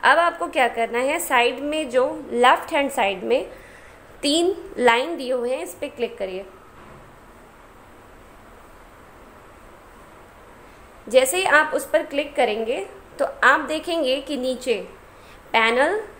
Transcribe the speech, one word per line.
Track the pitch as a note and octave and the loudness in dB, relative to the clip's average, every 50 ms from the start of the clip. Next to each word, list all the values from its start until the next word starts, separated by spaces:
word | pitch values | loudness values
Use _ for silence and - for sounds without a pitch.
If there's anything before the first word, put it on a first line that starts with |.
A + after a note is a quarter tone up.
| - | 4
अब | A#3 C#4 E4 | 4 4 4
आपको | E4+ E4+ E4+ - E4+ E4 | 4 2 0 -2 -8 -4
क्या | - D#4+ B3+ A#3+ | 0 0 0 0
करना | A#3+ A#3 A3+ G#3+ A3+ A#3+ | 0 -2 -4 -2 0 -2
है, | B3+ C#4 D4+ E4+ | 0 0 -2 -4
side | E4 - C#4+ A#3+ A#3+ B3 C4 C4 | -2 0 2 2 2 2 0 -2
में | C#4 D4 D4+ D#4 D#4 B3 | -6 -4 -4 -4 -4 0
जो | A#3 B3+ B3+ D4 D#4 D#4 C#4+ - | 0 0 0 0 -2 -8 -10 -6
left | A#3 A#3+ A#3+ B3 D#4 - - - | 0 4 6 6 4 4 0 -4
hand | E4 D4 C#4 C4+ | -2 -2 -2 0
side | - - G#3 G3+ G3 F#3 G#3+ | 0 0 0 0 -2 -4 -2
में | A3+ A#3+ C#4 F#4 - - - - - - - - - - - - - - - | 0 0 0 0 -4 -14 -18 -20 -20 -20 -20 -20 -20 -20 -20 -20 -20 -16 -4
तीन | - C#4+ C#4+ E4 E4+ F#4 G4 - - - - - | -2 0 2 2 2 0 0 -2 -8 -12 -6 2
line | A#3+ A#3+ A3+ A#3+ C4+ D#4+ E4+ | 4 4 4 4 0 -4 -6
दिए | C#4+ C4+ B3 | -8 -4 -4
हुए | C4 B3 A#3 A#3+ | -4 -2 -2 -4
हैं, | B3+ D4+ | -4 -6
इस | F4 - - | -6 -12 -10
पे | - - C#4 | -10 -12 -12
click | - - A#3 A3 - - | -6 -6 -6 -6 -6 -8
करिए। | G3+ F#3+ F#3 F#3 G3+ - - - - - - - - - - - - - - - - - - - - - - - - - - - - - - - - - - - - - - - - - - - - - - - - - - - - - - - - - - - - - - - - - - - - - - - - - - - - - - - - - - - - - - - - - - - - | -8 -8 -8 -10 -12 -14 -20 -20 -20 -20 -20 -20 -20 -20 -20 -20 -20 -20 -20 -20 -20 -20 -20 -20 -20 -20 -20 -20 -20 -20 -20 -20 -20 -20 -20 -20 -20 -20 -20 -20 -20 -20 -20 -20 -20 -20 -20 -20 -20 -20 -20 -20 -20 -20 -20 -20 -20 -20 -20 -20 -20 -20 -20 -20 -20 -20 -20 -20 -20 -20 -20 -20 -20 -20 -20 -20 -20 -20 -20 -20 -20 -20 -20 -20 -20 -20 -20 -20 -20 -20 -20 -20 -20 -20 -20 -20 -10
जैसे | - G#3+ B3+ C4 C4 F4 | 4 4 4 4 4 0
ही | F#4 F#4+ | 0 2
आप | - C#4+ D4+ D#4 D4+ B3+ | 4 4 4 4 4 0
उस | D4 - - | -4 -4 0
पर | - D#4+ D#4+ | 0 0 0
click | - - C#4 D4+ C#4+ - | 0 -4 -4 -4 -2 0
करेंगे | - B3+ A#3 G#3+ A3 A3+ G#3+ C4 F4 G4 - - - - - - - | 0 0 0 0 -2 -4 -4 -4 -6 -6 -10 -14 -20 -20 -20 -4 -4
तो | C#4+ - - - - | -4 -4 -2 2 4
आप | A#3+ C#4 D#4 | 4 4 4
देखेंगे | D4+ B3 G#3 G#3+ - F4 E4+ E4 D4 B3+ C4 C#4+ | 0 -4 -6 -6 -4 -4 -2 -2 0 0 -2 -2
कि | C#4 - D4 | -4 -6 -6
नीचे | B3 B3+ C4 B3+ A#3+ - C4 A3+ G3 F3+ F3+ - - - - - - - - - - - - | -4 -4 -4 -6 -4 -4 -4 -4 -4 -4 -12 -16 -20 -20 -20 -20 -20 -20 -20 -20 -20 -12 0
panel | - A3 A3+ A3+ A#3 B3 C#4 D#4+ G4 G#4+ G#4+ - - | 2 2 4 4 4 2 2 2 0 -2 -6 -10 -18